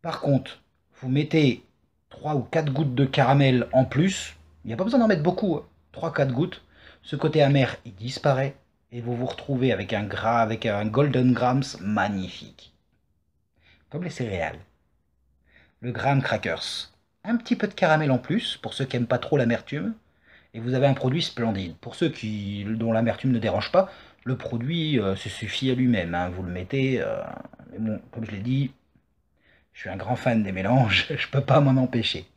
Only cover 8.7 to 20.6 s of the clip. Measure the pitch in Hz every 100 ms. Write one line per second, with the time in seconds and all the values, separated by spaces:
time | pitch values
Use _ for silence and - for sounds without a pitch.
8.7 | _ _ 120 117 120 127 - - 131 131
9.7 | 98 101 107 104 85 110 117 110 110 117
10.7 | 101 107 117 147 127 127 120 123 131 135
11.7 | - 95 107 98 101 92 - - - -
12.7 | _ _ _ _ _ _ _ _ _ _
13.7 | _ _ 151 180 - 117 95 78 76 -
14.7 | _ _ _ _ _ _ _ _ _ _
15.7 | _ 123 120 131 139 131 110 - 82 -
16.7 | - - _ _ _ - 233 - 247 202
17.7 | - 175 156 151 127 - 240 - - 110
18.7 | - 135 123 117 123 - 147 123 117 -
19.7 | 143 190 226 _ _ _ - _ 113